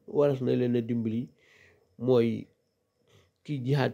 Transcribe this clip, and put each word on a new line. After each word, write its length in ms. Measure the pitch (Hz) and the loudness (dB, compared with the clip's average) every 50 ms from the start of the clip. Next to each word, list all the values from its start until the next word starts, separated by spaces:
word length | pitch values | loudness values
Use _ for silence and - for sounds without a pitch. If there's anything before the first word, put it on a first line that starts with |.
| _ | _
waras 340 | - - 147 143 143 139 127 | -4 0 2 2 2 2 0
na 140 | 127 123 127 | 0 0 0
leen 200 | 123 123 123 120 | 2 2 0 0
a 60 | 120 | 0
dimbali, 480 | 113 113 120 117 110 113 107 117 131 - _ _ _ _ _ _ - _ _ _ _ _ _ - | -2 -2 -2 -2 -2 -2 -4 -4 -6 -8 _ _ _ _ _ _ -20 _ _ _ _ _ _ -4
mooy 480 | 120 127 127 120 117 117 110 107 - - _ _ _ _ _ _ _ _ _ _ _ _ _ _ _ _ _ _ _ | 0 2 4 4 4 2 0 -4 -8 -12 _ _ _ _ _ _ _ _ _ _ _ _ _ _ _ _ _ _ _
ki 180 | - 151 135 120 | -8 -8 -6 -2
jihaad 300 | 127 143 139 127 120 | 0 0 2 0 0